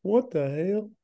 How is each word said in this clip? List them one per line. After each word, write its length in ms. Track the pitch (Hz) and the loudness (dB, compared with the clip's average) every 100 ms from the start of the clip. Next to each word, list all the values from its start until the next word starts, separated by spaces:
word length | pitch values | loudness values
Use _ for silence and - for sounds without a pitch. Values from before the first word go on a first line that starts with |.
What 280 | 185 220 254 | 4 2 2
the 180 | 160 139 | -2 -2
hell? 420 | 143 175 208 214 - | -2 -2 -2 -4 -14